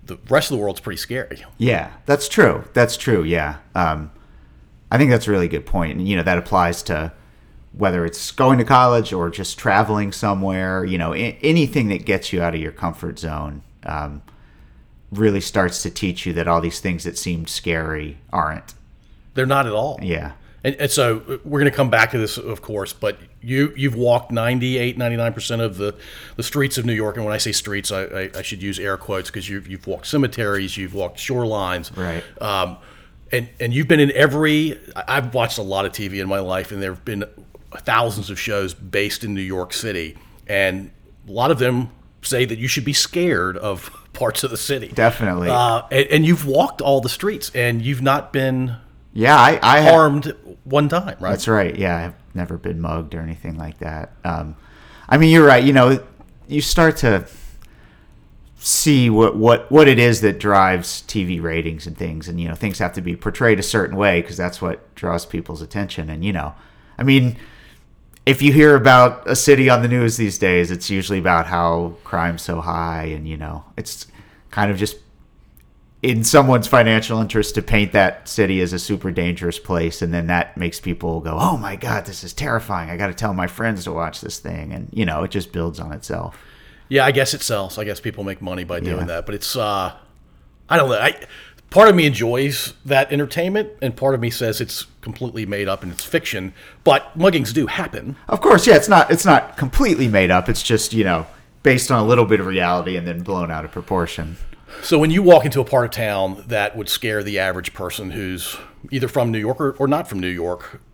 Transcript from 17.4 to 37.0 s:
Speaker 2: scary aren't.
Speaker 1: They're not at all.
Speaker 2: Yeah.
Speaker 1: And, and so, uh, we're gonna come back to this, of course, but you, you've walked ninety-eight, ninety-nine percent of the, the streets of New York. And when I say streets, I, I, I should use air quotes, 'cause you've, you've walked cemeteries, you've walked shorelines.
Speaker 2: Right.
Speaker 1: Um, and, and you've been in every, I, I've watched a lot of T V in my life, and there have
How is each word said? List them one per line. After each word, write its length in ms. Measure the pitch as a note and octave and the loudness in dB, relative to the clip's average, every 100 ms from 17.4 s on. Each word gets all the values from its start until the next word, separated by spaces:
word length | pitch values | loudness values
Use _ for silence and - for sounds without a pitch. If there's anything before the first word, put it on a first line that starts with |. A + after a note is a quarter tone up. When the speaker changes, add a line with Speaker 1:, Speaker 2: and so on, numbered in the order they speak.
| E2 | -8
Speaker 2:
scary 680 | - - E2 D#2+ D#2 D2+ C#2+ _ | -10 -6 -6 -6 -8 -10 -14 _
aren't. 440 | - D#2 D#2 - - - - _ - - | -4 -4 -6 -14 -20 -20 -20 _ -20 -12
Speaker 1:
They're 120 | - C3 | -6 -2
not 180 | C#3 B2+ | 0 0
at 80 | |
all. 240 | G#2+ C3 - | -2 -4 -6
Speaker 2:
Yeah. 320 | F#2 D#2+ D#2 - - - | -6 -6 -8 -14 -20 -6
Speaker 1:
And, 120 | - C#3 | -6 -4
and 160 | C#3+ | -2
so, 320 | - A#2+ A2 A2 | 0 0 0 -6
uh, 100 | C3 | -12
we're 140 | - D3 | -6 0
gonna 140 | C#3+ | 0
come 180 | C3+ C3 | 2 2
back 220 | A2 A2+ | 4 2
to 80 | B2+ | 0
this, 180 | G#2+ - | -4 -6
of 240 | A2 G#2+ | -10 -12
course, 320 | - G#2+ G2 | -10 -8 -8
but 240 | - G#2+ G#2 - - | -6 -6 -6 -14 -20
you, 320 | A#2 C3 D3 C#3+ | -6 -2 -2 -2
you've 200 | C#3 A#2 | -4 0
walked 340 | B2 A#2+ - | 2 2 0
ninety-eight, 680 | A#2 A#2 B2+ B2 B2+ A#2+ A2+ | -4 -2 -2 -2 -2 -4 -2
ninety-nine 380 | A#2+ A#2 A#2 | -4 -2 -4
percent 260 | A2+ - A#2 | -4 -6 -4
of 180 | A2+ F#2 | -4 -2
the, 180 | G2+ - - - - - | -6 -6 -16 -20 -18 -10
the 80 | |
streets 340 | A2+ D3 C#3 B2+ | -6 -2 -2 -2
of 80 | A#2+ | -2
New 80 | |
York. 220 | A2 G#2+ G#2+ | -2 -4 -4
And 100 | G#2+ | -6
when 80 | |
I 60 | G#2+ | -4
say 120 | - | -4
streets, 400 | G#2 - G2+ F#2+ | -4 -4 -8 -6
I, 120 | G2 | -6
I, 260 | F#2+ F#2+ F#2+ F#2 | -6 -8 -8 -10
I 60 | |
should 180 | F#2+ G2 | -12 -10
use 160 | G2 F#2 | -8 -6
air 180 | G2 F#2+ | -6 -6
quotes, 360 | - G2 F2+ | -6 -8 -8
'cause 180 | G#2+ F#2 | -12 -10
you've, 180 | G2 F#2+ | -12 -12
you've 200 | F#2+ - | -14 -10
walked 180 | - - | -10 -4
cemeteries, 720 | D3+ C3+ A2+ G#2+ G2+ F#2+ G#2 | -2 -2 -2 -4 -4 -6 -8
you've 160 | F#2 | -10
walked 240 | F#2+ F2+ - | -6 -8 -8
shorelines. 800 | - B2+ A#2+ G#2+ F#2 F2+ D#2+ - | -6 -4 -2 -2 -4 -6 -8 -8
Speaker 2:
Right. 260 | F2+ E2+ - - | -8 -8 -12 -10
Speaker 1:
Um, 380 | G#2+ G2 F2+ F2+ - - - - - | -6 -4 -4 -8 -20 -20 -20 -20 -6
and, 180 | B2+ A#2 - | -6 -6 -8
and 140 | A#2+ | -4
you've 140 | B2 D3 | -2 2
been 120 | D#3 | 4
in 120 | C#3+ | 4
every, 680 | B2+ D3 C#3+ D#3 D3+ D#3 C#3 - - | 4 2 2 0 2 0 -6 -14 -12
I, 220 | - C3+ | -4 -4
I've 160 | B2 | -2
watched 240 | B2 A#2 - | -4 -4 -4
a 60 | |
lot 240 | G2+ F#2+ G2 | -4 -4 -4
of 60 | |
T 140 | - G2+ | -6 -8
V 120 | G2 | -6
in 80 | F#2+ | -4
my 100 | G2 | -4
life, 340 | F#2 F#2 G2 | -4 -6 -6
and 80 | G2+ | -8
there 140 | G2 | -8
have 120 | F#2 | -8